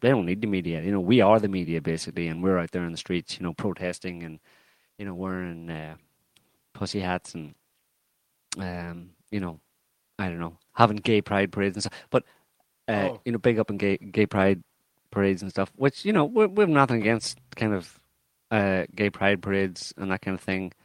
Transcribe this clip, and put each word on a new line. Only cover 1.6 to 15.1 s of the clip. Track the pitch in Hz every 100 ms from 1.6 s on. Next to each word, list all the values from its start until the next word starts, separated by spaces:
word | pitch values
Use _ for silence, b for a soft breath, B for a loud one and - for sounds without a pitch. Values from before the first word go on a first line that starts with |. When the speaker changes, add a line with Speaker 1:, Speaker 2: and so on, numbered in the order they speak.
| 80 82
Speaker 1:
basically, | 76 82 - 80 85
and | 82
we're | 92 92
out | 85
there | 90
in | 85
the | 85
streets, | - 90 - -
you |
know, | 90
protesting | 80 107 85 90 87 92 87
and, | 82 78 _ b b b b -
you | 101
know, |
wearing, | 90 95 92 90 85 85
uh, | 80 78 78 _ _ _ _ _ _ _
pussy | - 98 101
hats | 92 90 -
and, | 82 76 78 _ _ _ _ _ _ _ _ _ 85
um, | 95 87 87 85 90 _ _
you | 104
know, | 90 82 _ _ _ _ _ -
I | 95
don't | 85
know, | 85 82 _
having | - 117 104
gay | 117 107
pride | - 101 98
parades | 104 98 98
and |
stuff. | - B B
But, | 127 - b b _ _ _ -
uh, | 104 95
Speaker 2:
Oh. | 113
Speaker 1:
you | -
know, | 117
big | 123 113
up | 110
in | 101
gay, | 101 98
gay | 101 101 104
pride | 101 95 92 - _ _ _ _